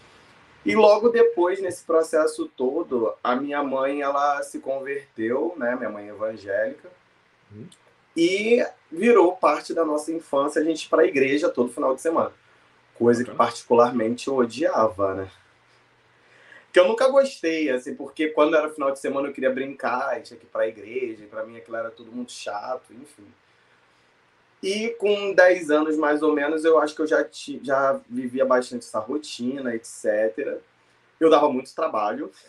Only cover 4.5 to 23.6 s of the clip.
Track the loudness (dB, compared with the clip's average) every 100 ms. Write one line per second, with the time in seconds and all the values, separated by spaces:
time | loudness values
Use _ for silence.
4.5 | -10 -8 -8 -6 -10 -10 -6 -2 -2 -2
5.5 | -4 -4 -4 -6 -10 -14 -8 -8 -8 -4
6.5 | -2 -2 -6 -18 _ _ _ _ _ _
7.5 | -20 -20 _ _ _ _ 0 2 2 2
8.5 | 2 0 -8 -14 0 6 6 6 4 0
9.5 | 0 -2 -2 -2 -2 -4 -8 -2 0 0
10.5 | 0 -2 -2 0 4 4 4 2 2 0
11.5 | 0 -2 0 -2 -2 0 0 -2 -6 _
12.5 | _ _ _ _ 0 2 4 0 0 0
13.5 | -2 2 4 4 2 -2 -4 -2 0 0
14.5 | 0 0 2 0 0 -4 -4 -10 -14 _
15.5 | _ _ _ _ _ _ _ _ _ -20
16.5 | -20 _ 4 4 4 4 4 2 0 -4
17.5 | -2 -2 -2 -6 -12 -10 -4 -2 2 4
18.5 | 4 0 -4 -4 -4 -4 -4 -6 -2 -2
19.5 | -2 -6 -6 -4 -4 -4 -6 -10 -20 -10
20.5 | -4 -4 -6 -10 -8 -8 -10 -14 -12 -12
21.5 | -14 -12 -10 -10 -12 -16 -14 -12 -12 -10
22.5 | -10 -8 -10 _ -20 -20 -20 -20 _ _
23.5 | _